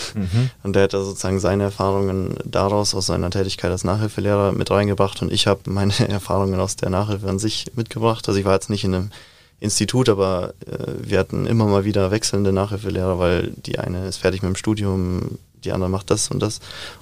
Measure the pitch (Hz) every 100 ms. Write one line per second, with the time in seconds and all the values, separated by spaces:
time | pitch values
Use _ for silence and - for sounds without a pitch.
0 | - 107 95 107 127 - 98 98 98 98
1 | 98 98 92 95 87 101 101 101 95 98
2 | 98 95 92 - - 90 98 104 104 98
3 | 95 87 87 98 95 - 87 90 87 104
4 | 110 - 101 101 101 98 98 98 104 98
5 | 98 - 87 101 - 101 - 98 98 -
6 | 101 101 - 92 98 92 92 - 107 92
7 | 104 101 98 95 107 - - 113 113 117
8 | 113 110 - 98 98 95 - 101 98 92
9 | 101 - - - - _ 110 - 101 123
10 | 123 98 95 92 - - - - - -
11 | - 95 95 - 92 113 107 101 101 101
12 | 95 107 - 101 98 95 101 101 104 90
13 | 92 90 90 87 87 - - - - 90
14 | 92 - 92 95 95 95 - 107 101 95
15 | 90 90 - - - _ - 92 90 95
16 | - - - 98 107 - - - - -